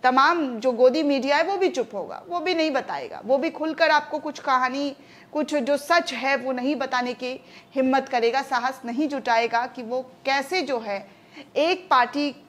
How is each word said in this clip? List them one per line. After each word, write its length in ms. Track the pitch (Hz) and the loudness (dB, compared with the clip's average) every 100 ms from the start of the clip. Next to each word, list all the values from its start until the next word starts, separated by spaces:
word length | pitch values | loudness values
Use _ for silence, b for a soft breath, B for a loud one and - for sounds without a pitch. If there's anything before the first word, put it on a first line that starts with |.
तमाम 560 | 254 254 285 339 285 233 | 4 4 4 4 0 0
जो 120 | 247 | -2
गोदी 300 | 233 254 269 | 6 6 6
मीडिया 340 | 285 277 262 294 | 2 2 2 2
है 60 | |
वो 140 | 330 392 | 2 2
भी 120 | 370 | 0
चुप 200 | - 226 | 0 -4
होगा, 300 | 202 170 - - | -6 -10 -12 -8
वो 100 | 349 | -4
भी 140 | 330 339 | -2 0
नहीं 160 | 311 | 0
बताएगा, 500 | 269 - 156 127 - 208 | 0 -4 -8 -8 -12 0
वो 120 | 269 | 0
भी 120 | 320 | 0
खुलकर 400 | 330 311 311 320 | -2 -6 0 4
आपको 300 | 302 294 302 | 4 2 -8
कुछ 200 | 302 - | -8 -8
कहानी, 560 | - 262 254 262 285 269 B B B | -2 0 0 -2 -6 -8 B B B
कुछ 200 | - - 294 | -6 -2 -2
जो 220 | 240 285 | 0 -2
सच 360 | 285 339 339 | 2 0 0
है 220 | 247 262 277 | -4 -2 -2
वो 160 | 247 | -2
नहीं 240 | 254 247 294 | -4 -2 -2
बताने 380 | 262 254 247 | -2 -2 -4
की 200 | 247 247 262 B B B 262 | -6 -8 -10 B B B 0
हिम्मत 340 | 262 262 254 | 2 2 0
करेगा, 320 | 247 233 247 | 0 2 0
साहस 400 | 262 247 247 269 233 | -2 -2 -2 -6 -8
नहीं 220 | 233 302 | -2 -2
जुटाएगा 580 | 277 254 226 233 233 254 | -2 0 2 2 0 -2
कि 180 | 262 | -8
वो 180 | 226 254 254 - - | -6 -6 -8 -8 -2
कैसे 360 | 269 269 370 | -2 0 -2
जो 180 | 277 254 | -2 -4
है 280 | 220 196 - B B B B - | -4 -8 -8 B B B B 0
एक 320 | 311 370 - | 2 2 2
पार्टी 420 | 262 240 277 294 247 | 2 4 0 -4 -4